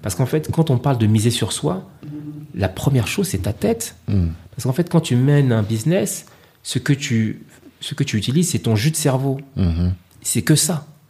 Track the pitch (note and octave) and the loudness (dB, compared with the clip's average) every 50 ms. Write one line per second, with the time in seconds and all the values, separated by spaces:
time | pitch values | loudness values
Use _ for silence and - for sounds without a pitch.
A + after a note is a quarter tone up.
0 | - G#2 - - C3+ B2+ - D#3 D3+ - - - D#3+ D#3 C3+ A#2+ - D3 C3+ A2+ | -6 -6 -2 0 0 0 0 -2 -2 -2 0 0 2 2 2 2 2 0 2 2
1 | A2 G#2+ A2 A2 G#2 A#2+ A2+ - A2+ G2+ - - - D3+ F3+ F#3+ - - - - | 4 4 4 4 2 2 0 0 -2 -4 -4 -4 -2 -4 -4 -4 -8 -14 -20 -18
2 | - D3 D3 D3+ D3+ D3 D3+ D3 D3+ - - - G2 - - - - C#3 C3+ B2+ | -16 -14 -12 -12 -12 -12 -14 -14 -16 -12 -6 -4 -4 -4 -2 -2 0 2 2 2
3 | A2 - - - G3+ - - - F2+ G#2+ G#2 - - G#3+ A#3 A3+ - - - - | 0 0 -2 -2 -2 -2 -2 -4 -4 -4 -4 -2 0 -2 0 -2 -4 -12 -12 -12
4 | _ - G2+ G2 F2 E2 D#2+ - - - - - - B2 B2+ - E3+ F3 - E3 | _ -2 0 2 2 0 -2 -8 -16 -18 -16 -6 -4 -2 0 0 -2 2 2 0
5 | D#3+ - B2+ B2 B2+ C#3+ D3 C#3+ C#3 B2+ A#2 A2+ G#2+ G2+ A2+ A2 A2 D#3 F3 G3 | 2 4 2 2 4 4 4 4 4 4 2 2 2 0 -2 -2 0 0 2 2
6 | A3 F#3+ - - - - - - - _ _ _ _ - - B2 - - C#3+ C#3 | 0 -2 -4 -8 -12 -16 -20 -20 -20 _ _ _ _ -6 -6 -4 0 0 0 0
7 | - - A#2 A2+ A2 G#2 - - - - - - _ - _ _ - - D3 - | 0 -2 0 0 0 0 -2 -6 -14 -20 -20 -20 _ -20 _ _ -12 -12 -4 -4
8 | C#3 - - A2 F#2+ - B2+ E3 F3+ F3 - A2 - A#2 A2 G#2 G#2+ D#3 D#3 - | -4 -2 -2 -2 -2 0 0 0 0 0 -2 -2 0 2 2 2 2 0 0 0
9 | - D3 C3 B2+ C3+ C#3 C3 C#3 C#3 - - - F#2+ E2+ E2 E2+ F2 F2+ F#2 - | 0 0 0 2 0 -2 -4 -4 -8 -8 -2 0 2 2 2 2 0 0 0 -2
10 | - _ _ - - - - A#2 - - D#3 D3 - - - C#3+ - - - _ | -8 _ _ -10 -8 -2 -2 -2 2 4 4 4 4 0 -2 -4 -6 -10 -20 _
11 | _ | _